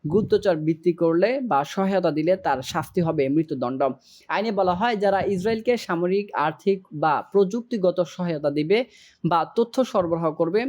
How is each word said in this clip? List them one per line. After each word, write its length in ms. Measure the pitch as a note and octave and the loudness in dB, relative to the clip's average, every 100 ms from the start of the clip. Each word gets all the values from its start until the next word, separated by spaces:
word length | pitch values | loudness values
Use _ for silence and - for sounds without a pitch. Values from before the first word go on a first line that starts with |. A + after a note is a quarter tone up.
| D3+ | 0
গুপ্তচর 440 | F#3+ G3+ G#3 G3+ D#3+ | 0 2 0 2 0
বৃত্তি 280 | D#3 D#3+ F3+ E3+ | 0 0 0 2
করলে 280 | E3+ E3+ G3+ C4+ B3 | 2 4 2 0 0
বা 80 | C#3 D3 | 0 0
সহায়তা 380 | - F#3+ G3 F3 D3 | -2 0 2 0 0
দিলে 140 | D#3 F#3+ E3 | 0 0 0
তার 120 | C3 C3 | -2 -4
শাস্তি 280 | E3+ D3+ F#3 E3 | -6 -2 -2 0
হবে 180 | D#3 C3+ | 0 2
মৃত্যুদণ্ড। 460 | D3+ D#3+ C#3 B2 C3 C#3 C3 _ - - | 2 0 -4 -4 0 -2 -2 _ -20 -4
আইনে 180 | E3+ A3 G3 | -4 -2 0
বলা 160 | F#3 F3+ | 0 2
হয়, 160 | A#3+ G#3+ | 0 2
যারা 160 | G3 F#3+ F#3+ | 0 2 0
ইসরায়েলকে 380 | F#3+ G3 A3+ A3+ A#3+ - | -2 -2 -2 -2 -2 -2
সামরিক, 400 | E3+ F3 G3 G3+ A#2 D3+ | -2 0 0 -2 -2 -2
আর্থিক 320 | D#3 G3+ G3 - D3+ | 0 -2 -2 -4 -2
বা 120 | D#3 C3+ - | 0 0 0
প্রযুক্তিগত 680 | G3+ F#3+ A#3 A#3 A3+ F3+ E3+ E3+ | 2 2 0 -4 0 0 0 -4
সহায়তা 360 | - F3 D#3 D3 D3 | -4 -4 -2 -2 -2
দিবে 200 | D3+ G#3+ B3+ - - _ D#3+ | 2 0 0 -12 -20 _ 0
বা 100 | E3+ D#3 - | 0 0 -2
তথ্য 200 | A#3 B3+ B3 | -2 0 0
সরবরাহ 340 | G#3+ E3+ E3 E3 D3+ | 0 0 0 -2 0
করবে 200 | E3 G3+ | 0 0